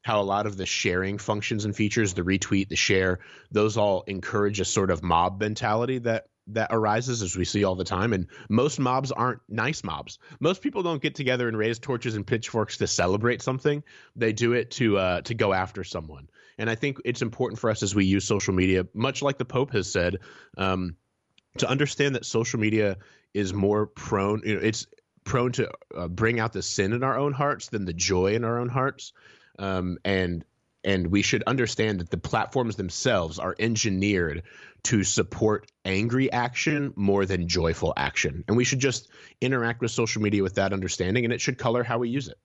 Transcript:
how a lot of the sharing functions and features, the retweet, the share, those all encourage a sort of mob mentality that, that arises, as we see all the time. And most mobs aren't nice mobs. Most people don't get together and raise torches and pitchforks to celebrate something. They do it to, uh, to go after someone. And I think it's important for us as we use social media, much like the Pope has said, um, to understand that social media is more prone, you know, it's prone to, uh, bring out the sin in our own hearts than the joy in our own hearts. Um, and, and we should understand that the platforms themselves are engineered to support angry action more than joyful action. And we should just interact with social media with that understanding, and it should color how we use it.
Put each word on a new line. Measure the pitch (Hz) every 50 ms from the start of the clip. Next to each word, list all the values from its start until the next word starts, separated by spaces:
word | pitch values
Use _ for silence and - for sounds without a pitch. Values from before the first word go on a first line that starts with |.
how | _ - 113 104
a | 101
lot | 98 98 101 104
of | 107 101 95
the | 92
sharing | 90 - - - 104 87 90 95 95 101
functions | 101 - - 104 104 104 - 120 107 101
and | 107 98
features, | - 107 104 - 120 110 101 90
the | 98 90
retweet, | 90 95 95 - - - 98 98 101
the | -
share, | - - - 101 95 92 92 90 92 - - - - - _
those | - 104 104 107 104 110
all | 104 104 98 92 -
encourage | - 101 92 90 - - 107 101 101 95 98
a | 92
sort | - - 113 98 95
of | 90 80 80
mob | 87 85 82 87 90 101 95
mentality | 107 107 107 107 123 113 107 110 120 123 131
that, | 127 117 117 113 110 - _ _ _ _
that | - 107 110 110 -
arises, | - 117 110 107 104 113 123 127 123 113 104
as | 92 -
we | 90 90
see | - - 104 101
all | 95 92
the | 90 92
time. | - 101 92 98 120 110
And | 92 87 - - - - -
most | 104 113 127 151 - -
mobs | 139 127 127 131 139 131 -
aren't | - 113 127 117 117 _ _
nice | 104 113 110 127 156 - -
mobs. | 95 80 71 - - - - _ - 147 -
Most | 131 156 190 -
people | - 294 - 208 185
don't | 170 165 143
get | - 156 139
together | - 143 127 127 123 123 117
and | 113
raise | 107 107 113 117 113
torches | - - 135 127 - 127 110
and | 107 101
pitchforks | - 123 113 110 - - 113 107 - - -
to | 104
celebrate | - - - - 90 95 104 107 120 123 -
something. | - - 127 127 - 147 147 147 151 _ - - - _ _
They | - 117 113 107
do | 107 117 117 120
it | 123 110 120 -
to, | - 123 110 101 98
uh, | 95 92 90 87 -
to | - 120
go | 110 113 101 95
after | 92 92 92 - - 92
someone. | - - 90 80 76 80 71 69 - _ _ - - _ -
And | 110 113
I | 113
think | 113 - 143 135 - -
it's | 120 120 - 127
important | 113 110 - 127 117 95 117
for | - 117
us | 107 - -
as | 98 95
we | 104 98
use | 95 95 98 95
social | - 110 101 - - 95
media, | 92 92 95 92 92 92 - _
much | 104 113 131 139 - 139
like | 139 135 -
the | 127
Pope | - - 131 131 143 -
has | 107 90 -
said, | - 98 87 90 87 95 - - - - - _ - -
um, | 95 95 92 92 92 90 85 _ _ _ _ _ _ _ _ _ _ _ _ -
to | - 110
understand | 127 139 147 139 - - 143 143 135
that | 120 -
social | - - 113 117 113 - 120
media | 107 107 107 110 107 101 95 95 - - - _ _ _ _
is | 101 104 92 92
more | 101 95 101 104 107 107
prone, | 104 _ - - - 110 101 98 101 104 110 -
you | 107 107
know, | 95
it's | - 110 113 - - _ - _ _ _ _ _ _
prone | - - 127 120 127 120
to, | - 117 - - - - _ -
uh, | - 87 85
bring | 90 90 110 113 120 117
out | 110 110 -
the | 98
sin | 90 - - - 98 87 -
in | 120 131
our | 131 131
own | 123 143 147 139
hearts | 131 143 143 143 - - -
than | - 107 98
the | 90 85
joy | 85 - - 98 90 92 98 104
in | 117 120
our | 113 117 120
own | 123 123
hearts. | 120 131 131 139 135 - - - - _ _ - - - _ _ _
Um, | - 98 98 95 92 90 90 90 - _
and, | 95 98 95 92 87 87 85 82 _ _ _ _ _ _ _ _
and | - 98 95 90 85 90
we | 101 101
should | - - 117 -
understand | - 127 131 123 110 - - 113 107 104 92
that | 87 -
the | - 87
platforms | - - - 110 104 - - 135 123 117 104
themselves | - 98 90 - - - 131 120 98 85 80 80 -
are | - 92 - -
engineered | 107 113 117 104 - 113 95 95 98 104 104 92 87 80 73 85 92 - - - - - - _ _
to | - - 107 95
support | - - - 95 90 - - 117 107 107 - - - _ _ _
angry | 95 95 95 107 117 117 131 135 127 -
action | 123 120 120 127 - - 160 156 147 143 135 -
more | - 101 98 98 101 98
than | 92 95 90 87
joyful | 85 87 92 82 82 82 - - 80 -
action. | - 69 67 - - - 78 67 73 - -
And | 104
we | 120 127
should | 127 135 131
just | 127 135 120 - - - - - - - - _
interact | - 127 135 127 117 117 117 117
with | 123 113 -
social | - 120 107 - 110
media | 107 104 104 101 98
with | 92 95
that | 101 98 95 98
understanding, | 98 92 90 - - 90 90 98 123 120
and | 113 120
it | 101
should | - - 135
color | - - 123 113 123 120
how | 113 120 117
we | 123 117
use | 120 139 113
it. | - - _